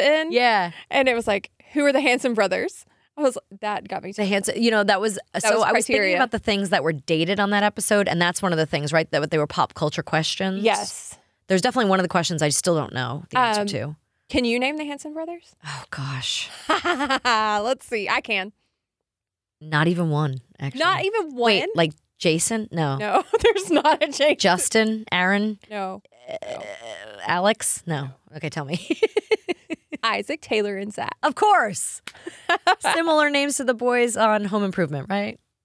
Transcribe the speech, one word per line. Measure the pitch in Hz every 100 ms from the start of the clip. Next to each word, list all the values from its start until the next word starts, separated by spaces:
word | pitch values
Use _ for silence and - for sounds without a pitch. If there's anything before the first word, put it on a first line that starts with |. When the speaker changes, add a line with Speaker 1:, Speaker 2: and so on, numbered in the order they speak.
| 277 311 311
Speaker 1:
in? |
Speaker 2:
Yeah. | 240 240 214 175 - -
Speaker 1:
And | - 262
it | 233
was | 226
like, | 202 - _ _
"Who | 294 285
are |
the | 262
Hanson | 269 247 262
brothers?" | 220 196 185 330 - - _ _ -
I |
was, | 285 240 - 196
that | 208 208 202
got | 190
me | 190
Speaker 2:
The | 202
Speaker 1:
tickled. | 202
Speaker 2:
Hanson, | 202 196 -
you | 233
know, | 214
that | 208 196
was, | 220 190 -
Speaker 1:
That | -
Speaker 2:
so | 220 214
Speaker 1:
was |
Speaker 2:
I | 208
was | 233 226
thinking | 214
Speaker 1:
criteria. | 190 175
Speaker 2:
about | 247
the | 214
things | - 202 196
that | 180
were | 147
dated | 151 - 160 165 196
on | 202
that | 202
episode, | 208 214 - 208 196
and | 170
that's | 175 175
one | 190
of | 165
the | 156
things, | 156 147
right, | 165 160
that | 151 151
they | 156
were | 147
pop | - 139 -
culture | 151 -
questions. | - 156 156 - 190 190
Speaker 1:
Yes. | 214 196 - - - - _ _ -
Speaker 2:
There's | 190
definitely | 254 247 208
one | 190
of |
the | 180
questions | 185 165 160
I | 147
still | 139 180 160
don't | 135
know | - 123 139 175
the | 254
answer | 240 208
Speaker 1:
Um, | 202
Speaker 2:
to. | 135 127 151 _ _ -
Speaker 1:
can | 311 240
you | 233
name | 262 302
the | 294
Hanson | 285 302
brothers? | 302 320 349 - _
Speaker 2:
Oh, | 151 139 -
gosh. | - 135 131 - - - -
Speaker 1:
<laughs> | -
Let's | 311 - 311 277 269 247 220 214 208 220 262 -
see. | 226 190
I | 247
can. | - 202 196 - _ _ _ _ _ _ _ _ _ _
Speaker 2:
Not | 156 151 160
even | 175 165
one, | 147 151 131 - -
actually. | 139 254
Speaker 1:
Not | 339 370 392
even | 440 320 247
Speaker 2:
Wait, | 233 196
Speaker 1:
one? | 330 226
Speaker 2:
like | 165 - _ -
Jason? | 175 160 - 226 214
No. | 190 151 135
Speaker 1:
No, | 208 - -
<laughs> | 453
there's | 466 392 381
not | 311 302 302
a | 302
Jason. | 277 294 277
Speaker 2:
Justin? | 190 180 - 220 220 220 220
Aaron? | 180 185 202 214 202 -
Speaker 1:
No. | 214 190 196 - 117 123
Speaker 2:
Uh, | - -
Speaker 1:
No. | - 104 95 117 90 107 104 92
Speaker 2:
Alex? | 175 196 226 - - -
No. | 151 131 - _ 151
Okay, | 131
tell | 156 139
me. | - - - 440 - - - -
<laughs> | 349 - 320 _ 302 226
Speaker 1:
Isaac, | 202 208 311
Taylor, | - 220 208 196
and | 202
Zach. | - - -
Speaker 2:
Of | 302 262
course. | 427 381 226 180 - - - - - - -
Speaker 1:
<laughs> | 349 - -
Speaker 2:
Similar | - 330 330 302 294
names | 285 285 277
to |
the | 254
boys | 233 240 247 240 202
on | 220 214 202
Home | 208
Improvement, | 196 185 160 143 131
right? | 196 208 - _ _